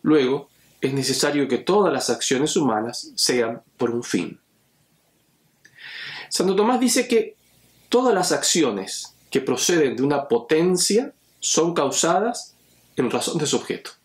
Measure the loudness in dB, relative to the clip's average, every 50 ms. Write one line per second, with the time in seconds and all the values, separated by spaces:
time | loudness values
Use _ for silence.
0 | 4 4 4 4 4 2 0 -2 -6 _ _ _ _ _ _ _ -4 -2 -2 -2
1 | -2 -2 0 0 0 0 2 0 0 0 0 -2 0 2 2 4 4 2 0 -2
2 | -2 -2 -2 -2 0 -2 0 0 0 0 0 0 0 2 0 -2 -4 -4 -8 -12
3 | -14 -10 -4 -2 -2 0 2 0 0 -2 -4 -10 _ _ _ -4 -4 -2 -2 -4
4 | -4 -2 -4 -2 -4 -4 -10 _ _ _ _ _ _ _ _ _ _ _ _ _
5 | _ _ _ _ _ _ _ _ _ _ _ _ _ -20 _ -20 -20 -18 -16 -14
6 | -14 -14 -14 -14 -12 -6 -2 0 0 2 2 2 2 2 2 2 2 2 2 0
7 | 0 2 0 0 0 -2 -10 _ _ _ _ _ _ _ _ _ _ _ 2 4
8 | 4 4 2 2 2 0 0 0 0 0 2 2 2 2 0 -4 -8 -8 -10 -12
9 | -12 -16 _ _ _ _ -2 -2 0 0 -2 0 0 2 2 4 2 2 2 0
10 | 0 0 0 -2 0 0 0 0 2 0 2 2 4 2 2 2 0 2 2 0
11 | 0 0 _ _ _ _ _ _ -4 0 2 2 2 2 0 0 0 0 0 0
12 | 0 2 2 2 0 0 -4 -6 -12 -16 _ _ _ _ _ _ _ _ _ -2
13 | -2 -2 -2 -2 -4 -2 -2 -2 -2 0 -2 -2 -2 -4 -8 -8 -10 -18 -20 _